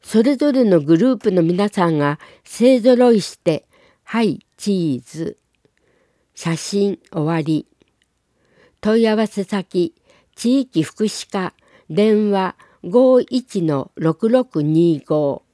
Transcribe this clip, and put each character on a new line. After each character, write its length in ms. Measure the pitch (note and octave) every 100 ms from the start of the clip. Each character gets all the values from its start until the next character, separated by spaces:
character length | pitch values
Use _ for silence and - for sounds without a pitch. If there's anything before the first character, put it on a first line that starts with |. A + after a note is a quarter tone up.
そ 200 | - G#3+
れ 140 | A#3 C4+
ぞ 140 | D4
れ 140 | C4
の 160 | A3+ F3
グ 160 | C#3+ E3
ル 180 | B3
ー 20 | B3+
プ 160 | A3
の 100 | F#3
皆 260 | E3 F3 G3+
さ 200 | - F3
ん 100 | D#3
が 200 | C#3+ D3 - _
勢 360 | _ - A#3+ B3+
ぞ 160 | A3+ B3
ろ 160 | B3
い 80 | A3+
し 180 | - -
て、 280 | - D#3 _ _ _ _
「は 200 | - A3+
い、 220 | A3 B2+ _ _
チ 460 | G#3 F#3+ E3 B2+
ー 0 |
ズ。 340 | - D#3 E3 - _ _ _ _ _ _ _ _ _
写 220 | - E3+ E3
真 420 | - G3+ G3+ F#3 _
終 100 | E3
わ 180 | D3+ E3
り。 260 | D#3 D#3 - _ _ _ _ _ _ _ _ _ _ _
問 220 | G#3+ A3+
い 40 | A3+
合 100 | G#3+
わ 100 | G#3+
せ 180 | -
先、 500 | F#3+ G#3 F#3 F#3+ E3+ _ _ _ _
地 280 | - A#3+ C4+
域 200 | B3+ -
福 220 | D#3 -
祉 260 | G#3+ - -
課、 240 | G3 F3+ _ _ _ _
電 400 | D#3+ G#3+ G#3+ G#3
話 260 | G3 F#3 - - _
五 380 | F3 A#3 C4 B3+
一 420 | - B3 - G3+
の 300 | E3 C#3 -
六 340 | - E3 D#3+ A3+
六 340 | B3+ B3 D#3+
二 380 | D3+ D#3 E3+ D3+ -
五。」 360 | D3+ C#3+ - _